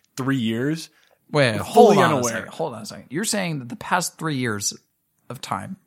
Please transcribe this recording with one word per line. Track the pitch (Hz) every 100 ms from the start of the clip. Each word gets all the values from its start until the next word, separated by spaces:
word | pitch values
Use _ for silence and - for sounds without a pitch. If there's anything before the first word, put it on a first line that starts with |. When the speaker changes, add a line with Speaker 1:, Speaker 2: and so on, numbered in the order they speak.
| _ -
Speaker 1:
three | 131 135
years. | 113 113 143 160 - _ _ _ -
Speaker 2:
Wait, | 147 123 104
Speaker 1:
Fully | - 226 226 202
Speaker 2:
hold |
on |
Speaker 1:
unaware. | 170 135
Speaker 2:
a |
second. | 117 113 -
Hold | - 160
on | 107
a | 107
second. | - -
You're | 156
saying | 220 208 175 147
that | 120
the | 226
past | - 185 - -
three | 156 135
years | 123 104 - - _ _ _ _ -
of | 127
time, | - 98 107 190